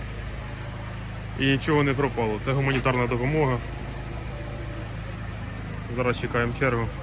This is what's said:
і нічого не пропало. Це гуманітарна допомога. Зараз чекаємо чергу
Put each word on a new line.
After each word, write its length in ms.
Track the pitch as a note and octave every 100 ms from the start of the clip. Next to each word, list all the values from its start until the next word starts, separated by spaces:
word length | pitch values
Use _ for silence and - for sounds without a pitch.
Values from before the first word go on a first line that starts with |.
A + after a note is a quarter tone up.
| - - - - - - - - - - - - - -
і 60 | C3+
нічого 380 | C3+ - D3
не 100 | C#3+
пропало. 460 | C3 C3+ A2+ A2 G#2 C3+
Це 60 |
гуманітарна 560 | C3+ C3+ C3+ C3 B2+ A#2+
допомога. 500 | B2 B2+ D#3 C#3 A#2+ - - - - - - - - - - - - - - - - - - - - - - - A#2+
Зараз 240 | B2 A#2+
чекаємо 340 | A#2+ B2 A#2+ B2
чергу 280 | C3+ A#2+ A2+ -